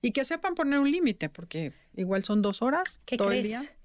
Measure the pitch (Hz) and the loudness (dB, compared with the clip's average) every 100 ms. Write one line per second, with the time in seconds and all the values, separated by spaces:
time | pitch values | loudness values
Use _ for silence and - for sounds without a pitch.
0 | 247 220 262 330 381 349 294 285 277 320 | 0 0 -2 -2 -4 0 2 4 4 4
1 | 320 190 156 - 170 160 156 - _ - | 2 0 -6 -8 -10 -6 -6 -8 _ -6
2 | 185 196 196 214 202 202 240 302 370 - | 0 0 2 2 2 0 0 0 -2 -6
3 | - 240 202 196 208 226 285 - | -6 0 2 2 0 -4 -6 -12